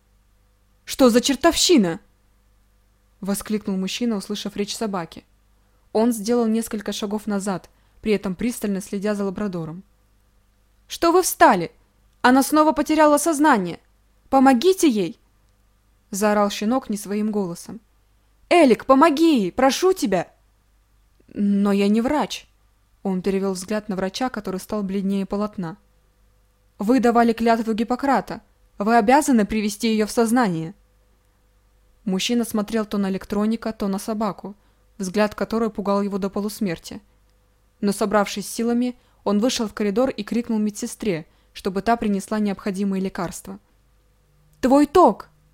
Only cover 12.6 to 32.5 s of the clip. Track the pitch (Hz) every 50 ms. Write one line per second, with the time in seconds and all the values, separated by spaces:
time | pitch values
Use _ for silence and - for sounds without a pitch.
12.6 | 302 311 - 294 294 - 311 311 302 302 294 294 - 339 311 269 302 311 262 202
13.6 | 180 170 - - _ _ _ _ _ _ _ _ _ - 262 269 262 269 269 226
14.6 | 320 370 370 - 359 294 220 208 180 160 - _ _ _ _ _ _ _ _ _
15.6 | _ _ _ _ _ _ _ _ _ - 208 190 214 208 208 208 202 202 - -
16.6 | 208 214 254 269 - - 208 202 - 180 202 214 214 220 208 208 196 170 170 -
17.6 | - - 185 220 _ _ _ _ _ _ _ _ _ _ _ _ _ - - 247
18.6 | 302 262 208 - - - 262 262 320 339 277 285 330 330 302 233 190 175 - -
19.6 | 254 269 240 - 349 370 370 - 294 208 185 175 - - _ _ _ _ _ _
20.6 | _ _ _ _ _ _ _ _ _ _ _ _ _ _ - - 202 202 202 196
21.6 | 202 202 196 202 202 202 214 233 226 269 302 294 208 - - - - _ _ _
22.6 | _ _ _ _ _ _ _ _ - 196 190 185 175 202 190 190 190 196 190 180
23.6 | - - 214 214 214 - 190 185 190 190 - - 262 254 - 214 - 196 185 185
24.6 | - - 220 214 202 185 190 202 190 196 196 196 190 - 208 202 208 208 208 -
25.6 | 175 160 202 _ _ _ _ _ _ _ _ _ _ _ _ _ _ _ _ _
26.6 | _ _ _ - 202 202 262 262 208 240 226 233 233 233 226 226 226 233 226 226
27.6 | 220 226 220 202 233 226 247 240 277 277 262 196 - - - - _ _ _ _
28.6 | _ _ _ - 202 220 233 233 214 233 262 302 294 294 262 220 202 - 220 220
29.6 | 202 208 202 - - 226 220 214 214 202 - 240 233 220 233 262 240 190 170 160
30.6 | 160 165 - _ _ _ _ _ _ _ _ _ _ _ _ _ _ _ _ _
31.6 | _ _ _ _ _ _ _ _ - 208 185 190 - - 240 240 226 -